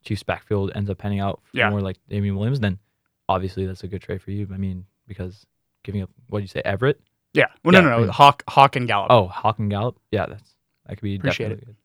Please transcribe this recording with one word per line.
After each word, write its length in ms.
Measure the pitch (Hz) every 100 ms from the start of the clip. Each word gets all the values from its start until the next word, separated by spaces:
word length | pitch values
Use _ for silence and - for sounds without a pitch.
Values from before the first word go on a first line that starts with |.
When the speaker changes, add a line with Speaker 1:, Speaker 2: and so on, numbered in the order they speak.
Speaker 1:
Chiefs 180 | - 107
backfield 480 | - 87 _ 101 98
ends 160 | - 101
up 80 | 92
panning 220 | 101 101
out 200 | 98 -
for 120 | _ 123
Speaker 2:
Yeah. 140 | 110
Speaker 1:
more 100 | 104
like 160 | 98 92 _
Damian 260 | 101 101 98
Williams, 240 | 107 139
then 180 | 104 95 _ _ _ _ -
obviously 360 | 95 92 95 95
that's 180 | 92
a 40 | 90
good 140 | 98
trade 180 | - 95
for 100 | -
you. 160 | 101 98
I 40 | 95
mean, 280 | 98 90 92 _ -
because 400 | 98 92 104 _ _ _ _
giving 180 | - 101
up, 80 | 92 _ _
what'd 140 | 104
you 40 | 98
say, 140 | -
Everett? 360 | - 98 131 - _ _ _
Speaker 2:
Yeah. 140 | 147 131 -
Well, 80 | 160
no, 60 | 185
Speaker 1:
Yeah, 60 |
Speaker 2:
no, 60 | 160
no. 60 | 117
Speaker 1:
I 40 |
mean 80 | 117
Speaker 2:
Hawk, 340 | 113 143 - -
Hawk 260 | - 143 135
and 120 | 123
Gallup. 220 | 101 98
Speaker 1:
Oh, 160 | 120 92
Hawk 300 | - 107 110
and 120 | 101
Gallup? 280 | 101 120 - _
Yeah, 160 | 104 80
that's, 280 | 104 _ _ _ _ -
that 100 | 98
could 60 |
be 140 | 101 98
Speaker 2:
Appreciate 300 | 92 90 107
it. 20 | 104
Speaker 1:
definitely 180 | -
good. 20 | -